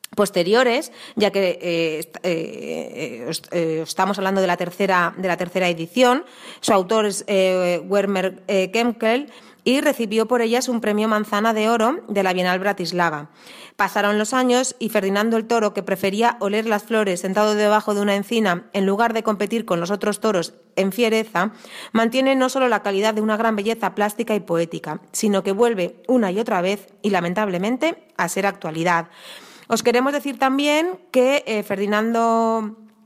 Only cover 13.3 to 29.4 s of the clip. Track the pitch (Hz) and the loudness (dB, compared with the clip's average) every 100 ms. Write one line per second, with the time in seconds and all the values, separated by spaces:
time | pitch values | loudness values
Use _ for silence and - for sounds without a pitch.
13.3 | - - - - - 196 208 202 208 214 | -18 -20 -20 -12 -4 -2 0 2 2 0
14.3 | 262 254 247 262 - 214 214 196 196 226 | 0 2 2 0 -4 -4 -2 0 0 0
15.3 | 226 220 240 208 208 185 190 196 202 233 | 0 0 0 0 -2 -4 -2 -2 2 0
16.3 | 233 202 208 220 208 214 226 202 175 190 | 0 -2 0 0 -2 0 0 0 -2 -2
17.3 | 190 214 208 208 214 208 208 208 202 196 | 2 2 4 4 4 2 0 0 0 0
18.3 | 233 208 180 - 202 190 202 233 220 220 | 0 2 0 -2 -2 0 2 0 0 -2
19.3 | 202 208 226 226 175 175 202 208 202 220 | -2 -2 -2 -2 -2 -2 -2 -2 -2 0
20.3 | 190 165 - _ - 190 190 233 220 220 | 0 -2 -8 _ -2 -2 0 0 0 0
21.3 | 175 202 - - - - 226 233 254 262 | -2 -2 -4 -16 -18 -4 0 2 2 2
22.3 | 269 254 269 254 214 202 196 214 214 214 | 2 2 2 2 0 0 0 0 0 0
23.3 | 214 226 214 202 226 202 - 208 208 226 | 0 0 0 -2 -2 -2 0 -2 -2 -2
24.3 | 214 180 170 165 165 - 151 - - 214 | -4 -2 -2 -2 -6 -10 -12 -10 -2 0
25.3 | 196 190 196 240 214 175 - - 254 202 | 2 0 2 2 2 -4 -6 0 2 2
26.3 | 185 233 196 180 202 - - 202 190 170 | -2 -2 0 0 -2 -8 -6 0 0 0
27.3 | 180 214 175 202 254 311 - - - 175 | -2 -2 -2 -2 -2 -2 -4 -8 -6 -4
28.3 | - 196 190 170 160 170 170 170 - - | -2 -2 -2 -6 -4 0 0 -2 -12 -20
29.3 | - | -20